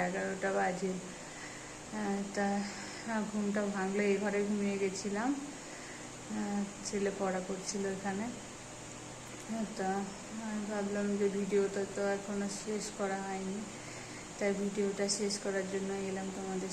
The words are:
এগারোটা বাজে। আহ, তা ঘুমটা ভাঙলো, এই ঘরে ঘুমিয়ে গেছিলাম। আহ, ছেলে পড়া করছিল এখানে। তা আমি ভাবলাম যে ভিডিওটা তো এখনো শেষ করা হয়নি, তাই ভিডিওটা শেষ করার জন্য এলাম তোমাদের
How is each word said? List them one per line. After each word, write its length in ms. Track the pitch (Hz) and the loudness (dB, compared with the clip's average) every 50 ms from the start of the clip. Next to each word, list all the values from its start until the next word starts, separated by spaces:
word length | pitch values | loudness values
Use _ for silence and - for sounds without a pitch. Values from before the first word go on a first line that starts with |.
| 180 | 4
এগারোটা 440 | 180 190 190 190 190 190 190 196 196 | 4 2 2 0 0 0 2 2 2
বাজে। 400 | 196 202 196 190 180 - 196 185 | 4 4 4 4 2 2 0 0
আহ, 1300 | 185 175 - - - - - - - - - - - - - - - - - - 214 214 208 202 202 202 202 202 - | 0 -2 -4 -8 -8 -8 -10 -10 -10 -10 -10 -10 -10 -10 -10 -12 -12 -12 -10 -6 -4 -2 0 2 2 0 0 0 2
তা 120 | 202 202 202 202 202 202 - - - - - - - - 226 226 220 196 - | 2 4 4 4 2 0 -2 -4 -6 -8 -8 -8 -6 -4 0 0 0 0 0
ঘুমটা 300 | 208 214 208 202 208 214 202 | 0 0 2 2 2 2 2
ভাঙলো, 360 | 202 196 196 190 196 196 208 | 2 2 2 2 2 4 4
এই 140 | 208 202 196 | 6 6 4
ঘরে 240 | 196 208 208 202 208 202 | 4 4 2 4 2 4
ঘুমিয়ে 340 | 202 208 202 202 202 196 196 | 4 2 2 2 2 2 2
গেছিলাম। 560 | 196 185 185 - - 202 202 208 233 269 285 - - - - - - - - - - - - - - - - - - | 2 2 0 0 -2 -2 0 2 2 2 0 0 -2 -8 -8 -10 -10 -10 -10 -10 -10 -10 -10 -10 -10 -10 -10 -10 -8
আহ, 380 | - 214 208 208 202 202 202 202 196 - - - | -4 -2 -2 0 0 2 0 0 0 -2 -6 -4
ছেলে 260 | - 214 202 196 196 190 - | -2 0 2 2 2 2 2
পড়া 220 | 196 190 185 185 180 - | 2 2 2 0 0 -2
করছিল 380 | 196 180 - - - 202 196 | -4 -4 -4 -2 -2 0 0
এখানে। 400 | 196 - - - 196 190 202 220 247 240 - - - - - - - - - - - - - - - - - - - - - - - 220 226 214 185 - | 0 -2 -2 -2 -2 0 0 -2 -2 -4 -8 -10 -10 -12 -12 -12 -12 -12 -10 -10 -10 -10 -10 -10 -10 -12 -12 -12 -10 -10 -8 -6 -2 0 0 0 0 0
তা 140 | 196 190 190 190 202 202 - - - - - 220 220 226 | 0 2 2 2 2 0 -2 -6 -8 -10 -8 -6 -4 -4
আমি 200 | 220 214 214 202 208 | -2 -2 -2 0 0
ভাবলাম 460 | 214 202 202 202 208 202 202 202 202 | 0 0 0 2 2 2 2 4 4
যে 120 | 202 202 196 | 4 4 4
ভিডিওটা 560 | 190 202 202 185 202 196 196 196 - 202 196 196 - | 4 2 2 4 6 4 4 4 2 0 -2 0 0
তো 60 | 208 | 0
এখনো 460 | 202 202 196 196 - 208 202 202 202 196 - - - | 2 2 2 0 -2 -2 -2 0 0 0 -2 -4 -4
শেষ 200 | 220 214 202 185 - - - | -2 -2 -2 -2 -2 -2 0
করা 240 | 202 190 190 196 | 0 0 0 0
হয়নি, 360 | 196 196 190 190 190 190 196 220 220 - - - - - - - - - - - - - - - | -2 -2 -2 -2 -2 -2 -2 -2 -4 -6 -8 -10 -10 -10 -10 -10 -10 -10 -10 -10 -10 -8 -2 2
তাই 140 | 208 202 | 2 2
ভিডিওটা 560 | 196 196 202 202 202 208 202 196 196 208 202 196 | 4 4 2 0 2 4 2 4 4 2 2 2
শেষ 300 | - - 208 202 202 - | 2 2 2 2 0 0
করার 280 | - 202 196 190 185 190 | 0 0 2 2 2 0
জন্য 180 | 196 196 190 196 | 0 0 0 0
এলাম 340 | 196 196 196 190 190 190 190 190 190 | 0 0 0 -2 -2 -2 -2 -2 -4
তোমাদের 360 | 196 190 190 190 185 190 190 | -4 -2 -2 0 0 0 -2